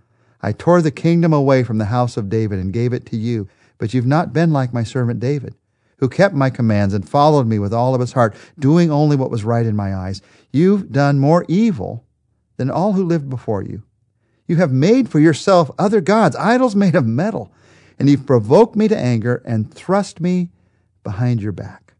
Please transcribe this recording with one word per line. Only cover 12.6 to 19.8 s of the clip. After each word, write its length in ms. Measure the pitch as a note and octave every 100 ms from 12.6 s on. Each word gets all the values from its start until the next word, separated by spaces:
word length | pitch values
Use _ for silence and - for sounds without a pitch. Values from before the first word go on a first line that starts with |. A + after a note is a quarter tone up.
| C3
all 240 | - G3+
who 100 | F#3+
lived 260 | E3+ E3 C#3
before 340 | B2+ - G2
you. 180 | - F#2+ - _ _ _ _ _ -
You 100 | F3
have 140 | E3
made 380 | C3 F3 C4 A#3
for 100 | D3+
yourself 520 | D#3+ D3+ - F3+ C#3 -
other 220 | G3 G#3+
gods, 340 | D#3 A3 F#3+ B2
idols 400 | F3+ B3 B3+ G3
made 180 | G3
of 120 | E3 A#2
metal, 460 | A#2+ G#3 D#3+ G2+ _ _ _ _ -
and 120 | C#3
you've 180 | C#3 C3
provoked 480 | B2 G#2 E3+ A#3 G#3
me 120 | G#3+
to 100 | G#3+
anger 440 | B2 A#2 A#2 -
and 300 | - A2+ G#2+
thrust 480 | -